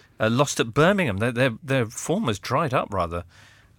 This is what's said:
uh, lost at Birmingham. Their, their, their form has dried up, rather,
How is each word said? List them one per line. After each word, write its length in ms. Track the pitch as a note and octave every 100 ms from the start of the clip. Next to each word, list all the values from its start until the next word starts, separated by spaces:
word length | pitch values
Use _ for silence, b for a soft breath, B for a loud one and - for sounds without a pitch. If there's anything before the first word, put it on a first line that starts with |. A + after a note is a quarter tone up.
| b -
uh, 100 | A2
lost 300 | A#2+ C#3+ -
at 120 | A#2
Birmingham. 440 | B2 E3 G3+ D3+ F#2+
Their, 140 | A#2
their, 180 | A#2 C3+ A2
their 240 | C#3 C3+ A2
form 380 | - - G3
has 140 | F3 G2+
dried 340 | - C3 D#3+
up, 200 | C3 -
rather, 320 | F#2+ E2+ E2+ - b b b b